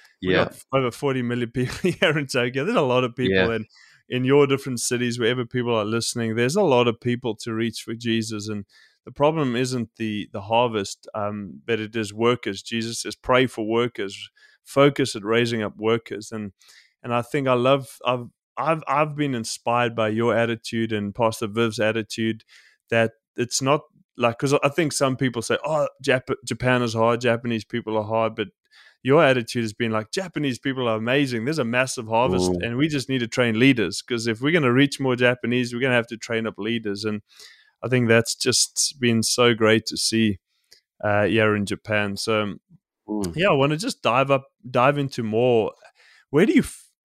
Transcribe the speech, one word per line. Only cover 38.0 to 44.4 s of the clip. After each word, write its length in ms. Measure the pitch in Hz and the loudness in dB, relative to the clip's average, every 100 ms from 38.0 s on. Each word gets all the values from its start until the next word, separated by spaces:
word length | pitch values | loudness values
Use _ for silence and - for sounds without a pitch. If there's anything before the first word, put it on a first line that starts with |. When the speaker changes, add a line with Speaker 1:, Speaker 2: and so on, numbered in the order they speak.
| 117 | 6
Speaker 1:
that's 260 | 113 113 | 4 4
just 640 | - 127 113 - - - 147 | -2 0 0 0 -2 -4 0
been 220 | 120 113 | 0 2
so 320 | 110 - 120 | 2 2 2
great 320 | 113 110 113 - | 4 4 4 2
to 80 | - | -4
see, 420 | - 113 110 101 _ _ _ - _ _ | -2 2 2 0 _ _ _ -20 _ _
uh, 220 | 104 104 104 | -2 2 2
here 300 | 110 110 104 | 4 2 2
in 120 | 98 | -2
Japan. 500 | 98 - 107 104 98 | -6 -4 -2 -2 -4
So, 380 | - 110 104 87 _ - _ _ - | -2 -2 -2 -6 _ -20 _ _ -8
Speaker 2:
Mm. 280 | 107 95 92 | -6 -4 -2
Speaker 1:
yeah, 140 | 196 | 2
I 40 | |
wanna 240 | 151 139 151 | 4 2 0
just 240 | 233 - | -4 -4
dive 300 | 120 120 139 | 0 2 2
up, 140 | 139 | 0